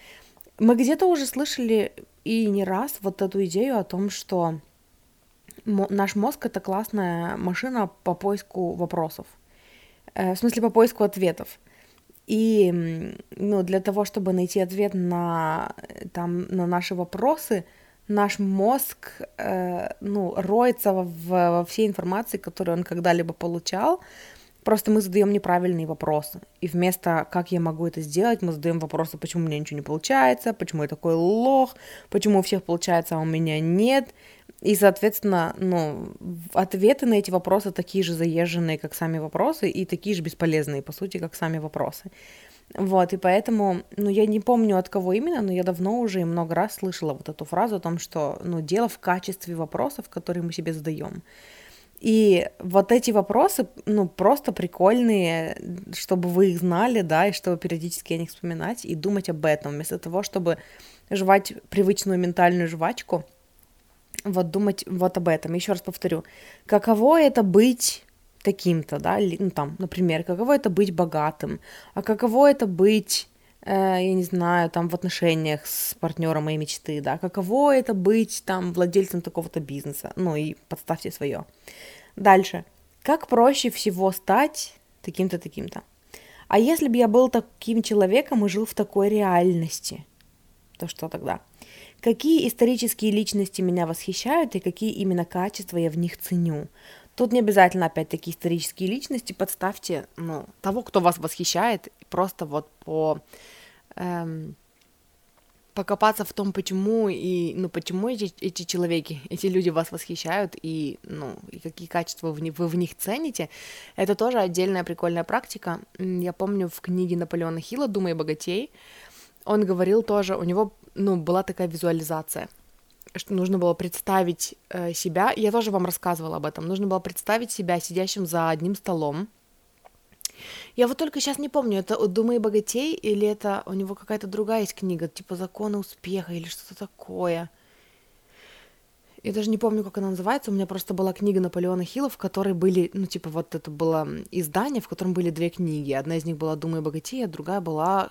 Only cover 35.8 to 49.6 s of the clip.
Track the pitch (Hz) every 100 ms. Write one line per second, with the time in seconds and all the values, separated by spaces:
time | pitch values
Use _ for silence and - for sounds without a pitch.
35.8 | 156 143 - - 180 170 170 - 190 196
36.8 | 208 277 247 208 202 180 190 196 202 180
37.8 | 175 190 170 165 170 160 170 170 165 156
38.8 | 156 - 165 160 156 - 240 320 190 -
39.8 | 180 175 202 190 160 - 165 156 143 143
40.8 | 139 - 190 180 165 - 165 160 156 -
41.8 | - - 196 - - - - - - -
42.8 | 190 185 175 190 185 190 233 220 202 175
43.8 | - - 208 196 214 214 202 240 220 185
44.8 | 185 202 185 202 311 311 202 185 180 175
45.8 | 185 240 233 185 170 170 165 170 214 -
46.8 | 190 170 156 135 - 156 156 165 226 202
47.8 | 175 170 - 160 147 - 180 170 151 190
48.8 | 233 - - 185 190 185 170 165